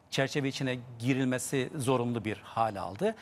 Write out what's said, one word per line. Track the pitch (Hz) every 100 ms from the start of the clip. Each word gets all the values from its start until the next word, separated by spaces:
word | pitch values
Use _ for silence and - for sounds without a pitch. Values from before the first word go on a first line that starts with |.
| _
çerçeve | - 135 151 135
içine | 135 135 127 123 117
girilmesi | 123 131 131 127 - 139 127 160
zorunlu | 123 127 120 117 104
bir | 104
hal | - 113 110 98
aldı. | 90 101 208 220